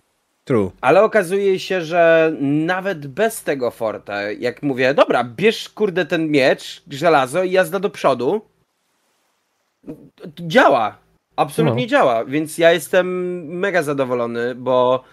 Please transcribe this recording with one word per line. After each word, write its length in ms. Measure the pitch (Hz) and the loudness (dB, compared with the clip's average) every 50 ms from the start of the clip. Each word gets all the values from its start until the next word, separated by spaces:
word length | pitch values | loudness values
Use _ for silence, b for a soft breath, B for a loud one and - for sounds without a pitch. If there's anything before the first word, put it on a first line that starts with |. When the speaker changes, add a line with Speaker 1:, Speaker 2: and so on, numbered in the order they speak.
| _ _ _ _ _ _ _ _ _ | _ _ _ _ _ _ _ _ _
Speaker 1:
True. 280 | - 135 110 98 90 - _ | 0 0 0 0 -2 -4 _
Speaker 2:
Ale 220 | - 127 156 190 220 | 0 4 4 6 4
okazuje 560 | 214 214 220 185 165 190 196 202 196 190 185 | 4 2 0 0 0 -2 0 0 0 0 -2
się, 220 | - - 196 185 | -2 -4 -4 -4
że 520 | 165 151 175 175 170 165 165 165 160 160 160 113 | -4 0 2 4 6 6 6 6 4 2 0 -2
nawet 680 | 143 139 147 151 160 170 185 190 185 196 190 151 143 | -2 0 0 0 0 -2 -2 -4 -4 -6 -6 -6 -10
bez 360 | 139 127 156 214 226 220 - - | -10 -4 -2 -2 -2 -2 -4 -6
tego 280 | 175 151 139 123 117 | -6 -4 -2 -4 -4
forte, 640 | - - 117 107 101 98 - - 101 101 101 104 107 | -4 -4 -4 -6 -6 -6 -10 -8 -6 -6 -6 -6 -6
jak 300 | - - 123 117 - - | -4 -4 -6 -6 -4 -4
mówię, 300 | 143 131 120 131 127 147 | -4 0 0 0 2 4
„Dobra, 300 | 220 311 - - 127 120 | 2 2 2 2 0 -2
bierz, 460 | 123 117 - 180 226 214 - - - | -4 -4 0 0 0 0 -2 -6 -14
kurde, 360 | - - 214 196 170 185 170 | -6 -4 -4 -2 -2 -4 -2
ten 220 | - 180 165 160 156 | -2 -2 -2 -2 0
miecz, 520 | 151 139 127 147 190 185 - - - - _ - | 2 2 4 2 2 0 -4 -12 -18 -20 _ -16
żelazo 540 | 139 131 156 175 156 143 131 123 135 175 190 | -8 -2 2 2 4 4 2 0 -2 -4 -2
i 80 | 185 | 0
jazda 280 | 180 185 185 156 170 196 | 0 0 0 0 -2 -4
do 100 | 185 202 | -4 -6
przodu”, 520 | - - - 160 135 120 123 147 190 220 - _ _ _ _ _ _ _ _ _ _ _ _ _ _ _ _ _ _ _ _ _ _ _ _ _ _ _ _ 147 151 - - 175 _ _ - 160 143 - | -4 -2 0 0 0 0 0 -2 -2 -4 -6 _ _ _ _ _ _ _ _ _ _ _ _ _ _ _ _ _ _ _ _ _ _ _ _ _ _ _ _ -20 -20 -20 -20 -20 _ _ -20 -18 -16 -12
działa. 580 | 170 165 160 247 285 320 151 120 110 101 - _ _ _ _ _ _ _ _ | -8 2 4 4 6 6 4 2 0 -4 -6 _ _ _ _ _ _ _ _
Absolutnie 480 | - 160 - - - 156 147 113 120 247 | -4 -4 -2 -2 0 0 0 0 -2 -2
Speaker 3:
No. 60 | 220 | 0
Speaker 2:
działa, 360 | 277 277 196 135 117 113 113 | 2 2 4 4 2 0 -2
więc 320 | - 135 156 160 147 - | -2 -4 -4 -4 -4 0
ja 140 | - 165 165 | 2 4 4
jestem 360 | 175 175 147 - - 185 180 185 180 180 180 180 180 180 165 143 180 175 | 4 4 0 0 0 0 0 0 -2 -4 -6 -6 -8 -8 -10 -10 -6 -4
mega 240 | 190 202 175 175 147 | -4 -2 0 -2 -2
zadowolony, 720 | 143 147 139 135 123 127 123 117 117 117 117 117 123 127 | -2 -2 -2 -2 -2 -2 -2 -2 -4 -4 -4 -4 -6 -6
bo 480 | 123 127 127 127 127 123 123 127 127 b b | -6 -2 0 2 2 4 2 2 0 b b